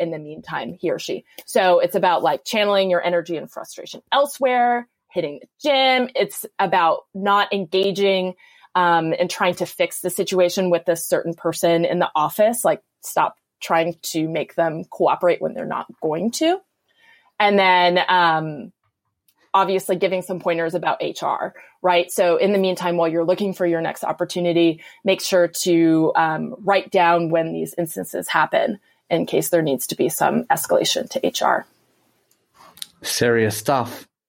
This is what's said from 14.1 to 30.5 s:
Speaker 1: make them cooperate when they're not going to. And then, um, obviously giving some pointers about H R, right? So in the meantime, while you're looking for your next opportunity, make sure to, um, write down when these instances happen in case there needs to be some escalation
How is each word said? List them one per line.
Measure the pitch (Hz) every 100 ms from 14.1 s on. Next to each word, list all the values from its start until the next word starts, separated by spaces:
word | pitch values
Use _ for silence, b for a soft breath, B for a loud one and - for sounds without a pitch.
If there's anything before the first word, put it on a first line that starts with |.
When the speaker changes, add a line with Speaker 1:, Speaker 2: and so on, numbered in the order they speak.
| 165 156
Speaker 1:
make | 160 135 -
them | 165 156
cooperate | 180 - 156 139 175 -
when | 156
they're | - 165
not | 185 - -
going | 160 160 214
to. | - 320 381 _ _ _ b b b b -
And | 208 202
then, | 190 180 175 175 -
um, | 185 170 160 156 147 - _ _ _ _ _ _ _ _
obviously | 190 190 190 - 185
giving | 185 180
some | 175 180
pointers | 180 165 165
about | 175 165 -
H | 156 -
R, | 143 - - B B B
right? | 180 175 175
So | - 180 165
in | 196
the | 196
meantime, | 190 180 180 175
while | 165
you're | 165
looking | 165 180 202
for | 180 180
your | 165
next | 165 -
opportunity, | - 160 175 180 175 170 165 156 B B 196
make | 190
sure | - 185 170
to, | - 180 170 165 160 160 -
um, | 160 156 156 -
write | 202 196 -
down | 190 170 170 170
when | 165 165
these | 165 160 -
instances | 165 190 180 175 175
happen | 165 156 - - 202 _ _ -
in | 170 -
case | 156 156
there | 170
needs | 156 131 -
to | -
be | -
some | - 147 143
escalation | -